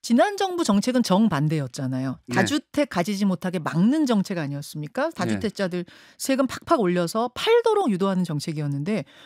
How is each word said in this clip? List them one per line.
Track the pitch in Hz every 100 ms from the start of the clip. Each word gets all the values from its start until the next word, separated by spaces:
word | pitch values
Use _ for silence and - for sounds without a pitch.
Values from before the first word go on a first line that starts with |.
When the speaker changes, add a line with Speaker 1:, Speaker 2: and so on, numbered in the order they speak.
Speaker 1:
지난 | - 240 381 403
정부 | 392 349
정책은 | 330 202 254 247
정반대였잖아요. | - 190 226 151 151 156 131 - 131 131 135 127 -
Speaker 2:
네. |
Speaker 1:
다주택 | 131 196 294 _ - 285
가지지 | 180 175 196
못하게 | 202 180 185 180
막는 | 143 147 208 311 277
정책 | 214 180 175
아니었습니까? | 139 143 143 156 151 - 311
Speaker 2:
네. |
Speaker 1:
다주택자들 | - - 107 214 - 185 175 175 - - -
세금 | - 262 269
팍팍 | - - 320
올려서 | 180 180 170 220 240
팔도록 | - - 466 466 415 349
유도하는 | 185 196 185
정책이었는데 | 180 147 170 156 147 139 156 214 135 -